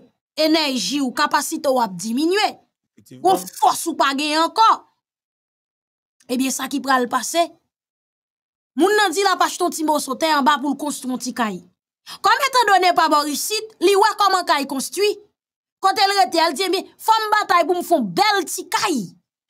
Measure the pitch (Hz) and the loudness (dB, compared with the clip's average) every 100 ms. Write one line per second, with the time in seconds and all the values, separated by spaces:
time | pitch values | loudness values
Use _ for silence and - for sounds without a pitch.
0 | - _ _ - 311 320 294 254 185 285 | -10 _ _ -2 2 2 0 -2 -4 -2
1 | 262 - 294 302 277 320 294 254 233 180 | -4 -2 0 0 -2 -4 0 0 0 -4
2 | 214 240 320 392 359 - _ _ _ _ | -6 -2 0 0 0 -4 _ _ _ _
3 | _ 127 349 381 - - 392 262 339 277 | _ -2 0 0 -4 0 0 0 -6 0
4 | 285 277 302 302 330 320 453 330 _ _ | 0 0 -2 0 0 2 2 2 _ _
5 | _ _ _ _ _ _ _ _ _ _ | _ _ _ _ _ _ _ _ _ _
6 | _ _ - 247 269 - 262 277 262 262 | _ _ -6 -2 -2 -4 -6 -6 0 2
7 | 247 262 220 330 320 - _ _ _ _ | 2 -4 -2 -2 -2 -4 _ _ _ _
8 | _ _ _ _ _ _ _ 247 370 415 | _ _ _ _ _ _ _ 0 2 4
9 | 392 320 392 359 330 - 349 320 311 294 | 2 0 0 0 -2 0 -4 -2 -2 -2
10 | 285 254 320 302 269 285 285 - 294 277 | -2 -4 0 2 2 0 -2 -4 -6 -8
11 | 254 247 254 240 220 180 - _ _ _ | -8 -8 -8 -4 -4 -6 -14 _ _ _
12 | - - 381 494 554 523 415 370 359 349 | -20 -4 0 0 2 2 4 4 4 2
13 | 320 302 294 277 - 427 440 _ 370 392 | 2 2 0 -6 -4 -6 -8 _ 2 4
14 | 427 427 392 381 349 302 277 269 - 330 | 2 2 2 2 0 0 0 -6 -6 -2
15 | 415 - _ _ _ _ _ _ 381 392 | -2 -2 _ _ _ _ _ _ -2 2
16 | 392 403 359 330 330 269 381 - - _ | 2 2 2 2 0 0 -2 -2 -6 _
17 | - 440 440 427 392 370 320 359 339 330 | 0 0 2 -2 2 2 2 -2 0 0
18 | 208 170 415 403 285 - 339 440 415 277 | 0 0 0 0 -2 -8 -6 -4 -2 -4
19 | 175 - _ _ | -6 -14 _ _